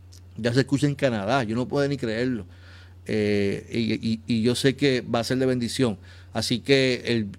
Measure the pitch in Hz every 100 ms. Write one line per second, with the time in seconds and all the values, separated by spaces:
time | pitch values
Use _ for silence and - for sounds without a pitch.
0 | - - - - 117 123 123 131 143 139
1 | 139 110 98 135 107 113 120 143 143 139
2 | 117 110 127 117 90 - - - - -
3 | - 110 104 101 98 107 - 117 110 110
4 | 113 113 - 117 113 123 139 131 139 127
5 | 107 117 110 131 131 127 113 - 123 92
6 | - - - 113 - 120 - 139 131 123
7 | 117 117 104